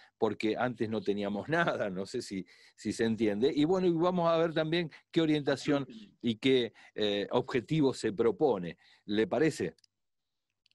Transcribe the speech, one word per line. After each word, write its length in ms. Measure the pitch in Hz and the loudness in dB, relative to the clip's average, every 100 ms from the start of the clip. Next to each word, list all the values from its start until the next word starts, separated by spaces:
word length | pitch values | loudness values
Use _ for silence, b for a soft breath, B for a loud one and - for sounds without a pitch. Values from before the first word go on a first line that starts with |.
| b - | b -2
porque 360 | 110 104 110 107 | -2 0 -2 0
antes 320 | 127 110 110 | -2 -2 -4
no 120 | 110 | -2
teníamos 480 | 98 101 101 101 95 | -2 -2 -2 -4 -2
<laughs> 340 | 165 170 120 104 | 0 0 0 -4
nada, 20 | |
no 160 | 92 98 | -6 -6
sé 160 | 92 | -8
si, 240 | - 95 - b b _ | -6 -8 -10 b b _
si 160 | 107 | -8
se 120 | 92 | -2
entiende. 460 | 113 107 107 101 135 | 0 2 0 2 0
Y 120 | 143 | 2
bueno, 240 | 151 190 185 | 2 2 2
y 40 | |
vamos 360 | 160 180 180 170 | 2 0 2 2
a 80 | 165 | 2
ver 160 | 165 | 2
también 380 | 156 156 170 165 B _ | 0 0 -2 -4 B _
qué 120 | 170 | 0
orientación 640 | 156 151 143 135 - 139 131 - - _ | 2 2 0 -2 0 -2 -2 -12 -20 _
y 160 | 120 107 | -4 0
qué, 360 | 131 131 110 B B | 4 4 2 B B
eh, 320 | - 104 101 95 | -2 0 0 0
objetivo 640 | 123 127 127 - 160 135 | -2 0 -4 0 2 2
se 180 | - - | 0 -4
propone. 640 | 104 113 95 147 101 85 - b b - | 2 0 2 2 2 -4 -10 b b -4
¿Le 200 | 104 107 | 0 0
parece? 480 | 117 156 - 87 - _ _ _ _ _ _ _ _ _ | 2 0 0 -8 -8 _ _ _ _ _ _ _ _ _